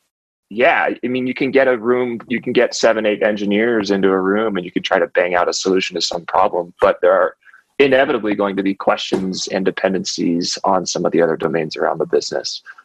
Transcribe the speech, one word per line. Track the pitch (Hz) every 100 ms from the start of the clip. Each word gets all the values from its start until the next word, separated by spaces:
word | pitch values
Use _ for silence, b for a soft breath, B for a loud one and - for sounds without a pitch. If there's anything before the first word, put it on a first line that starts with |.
| _ _ _ _ -
yeah, | 104 151 120 76 -
I | 123
mean, | 127 127
you |
can | 123 135
get | 135 131
a | 120
room, | 117 123 123 117 -
you | 117
can | 127
get | 123 117
seven, | - 117 110 107
eight | 104
engineers | 107 104 101 104 120 113 98
into | 98 95
a | 95
room, | 92 104 113 95
and | 87
you |
can | 92
try | - 95
to | 82
bang | 90 90 87
out | 90
a |
solution | 92 95 95 -
to | 87
some | - 87 85
problem. | 90 104 90 87 -
But | 101 -
there | 90
are | 95 90 - b b b -
inevitably | 139 131 139 120 104
going | 104 101 95
to |
be | 98
questions | 98 - 101 - 98 95 90 -
and | 95
dependencies | 95 - 95 95 - - 87 85 90 -
on | 95 95 85
some | 85 87
of |
the | 82
other | 82 76
domains | 80 82 78 -
around | 80 80
the | 82
business. | - - 69 - - B B